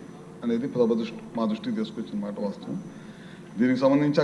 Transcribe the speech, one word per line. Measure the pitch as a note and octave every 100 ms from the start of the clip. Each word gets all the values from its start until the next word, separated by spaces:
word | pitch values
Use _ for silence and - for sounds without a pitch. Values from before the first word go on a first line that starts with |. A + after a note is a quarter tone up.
| - - - -
అనేది | A#2 A#2 C3+
ప్రభ | B2 A2+ A2+
దృష్టి, | A2+ - - A2+
మా | A2
దృష్టికి | G#2+ B2+ A2
తీసుకొచ్చిన | A2 - - G#2+ G2+
మాట | G#2
వాస్తవం. | G2+ - - F3+ - - - - - - - G2
దీనికి | B2+ B2+
సంబంధించి | C3+ C#3+ D3 D3